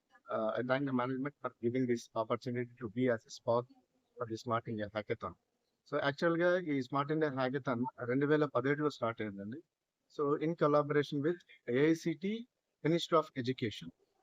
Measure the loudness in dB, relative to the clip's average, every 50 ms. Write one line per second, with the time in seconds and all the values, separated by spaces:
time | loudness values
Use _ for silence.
0 | _ _ -20 -18 _ -6 -4 -2 -2 -2 -2 -2 0 0 0 0 0 0 0 0
1 | 0 0 -2 -4 -4 -6 -8 _ -10 -10 -8 _ -4 -2 0 0 0 0 0 -2
2 | -4 -4 -4 -4 -2 -2 -2 -4 -4 -4 -4 -4 -6 -6 -8 -10 -12 -8 -4 0
3 | 0 0 0 0 -4 -10 -20 -6 -2 0 0 0 0 -4 -10 _ _ _ _ _
4 | _ _ _ -10 -8 -8 -8 -8 -4 -2 -2 -2 -2 -4 -6 -6 -6 -4 -4 -4
5 | -4 -4 -6 -6 -6 -8 -10 -12 _ _ _ _ _ _ _ _ _ -6 -4 -2
6 | -2 -2 0 0 2 2 2 4 4 2 2 2 0 0 0 -2 -2 0 0 -2
7 | 0 0 0 2 2 0 2 0 0 0 0 -2 -2 -2 -2 -2 -2 -4 -6 -6
8 | -2 0 0 2 4 4 4 4 2 2 2 0 2 2 2 2 0 0 0 0
9 | -2 -2 -2 -2 -4 -6 -6 -8 -8 -10 -10 -12 -14 _ _ _ _ _ _ _
10 | _ _ -6 -2 0 0 2 2 0 0 2 2 4 6 6 4 4 4 2 0
11 | 0 0 0 -2 0 0 -2 -2 -6 -20 -20 -12 _ 0 2 4 4 4 4 2
12 | 0 -2 -2 -2 -4 -4 -4 -6 -8 -12 _ _ _ _ _ _ 0 2 2 2
13 | 2 4 4 4 4 2 -2 -4 -2 -2 -2 -2 -4 -6 -6 -6 -12 -14 -16 _
14 | _ _ _ _